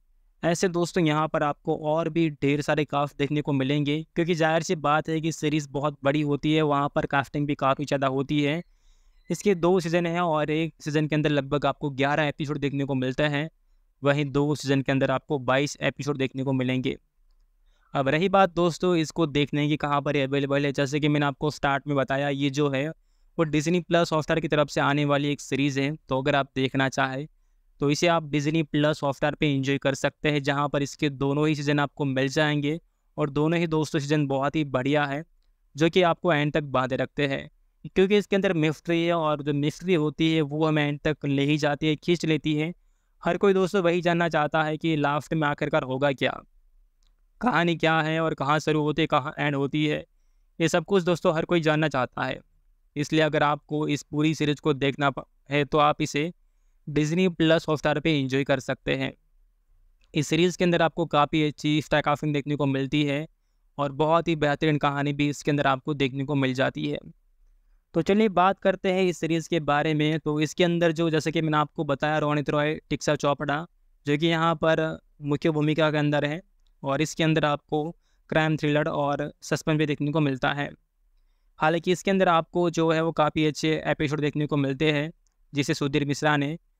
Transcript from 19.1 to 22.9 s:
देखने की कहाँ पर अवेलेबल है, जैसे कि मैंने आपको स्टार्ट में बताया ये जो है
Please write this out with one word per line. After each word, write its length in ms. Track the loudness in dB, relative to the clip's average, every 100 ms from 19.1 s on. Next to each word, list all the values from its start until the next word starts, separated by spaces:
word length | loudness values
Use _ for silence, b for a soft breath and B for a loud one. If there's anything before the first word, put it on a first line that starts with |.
| -2 0
देखने 400 | 0 0 0 0
की 100 | -2
कहाँ 240 | 0 -2
पर 160 | 0 -2
अवेलेबल 480 | 0 -2 0 0 0
है, 60 |
जैसे 280 | -2 -2 0
कि 80 | 0
मैंने 180 | 2 0
आपको 260 | -2 -6
स्टार्ट 360 | -2 -2 -2 -2
में 80 | -2
बताया 320 | 0 -2 -2
ये 200 | -2 -2
जो 180 | 0 -2
है 180 | -2 -6